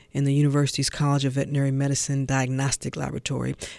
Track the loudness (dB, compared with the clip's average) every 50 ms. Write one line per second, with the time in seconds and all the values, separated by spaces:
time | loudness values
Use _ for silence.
0 | -20 _ -2 0 2 2 4 4 4 4 4 4 2 2 0 -2 -2 -2 -2 0
1 | 2 2 2 2 2 0 0 0 -2 0 0 0 0 2 2 0 0 0 0 -2
2 | -2 -2 -2 -2 0 0 0 0 0 0 0 0 0 0 -2 -2 -4 -6 -6 -6
3 | -6 -6 -6 -6 -4 -4 -4 -2 -2 -4 -4 -6 -10 -14 -14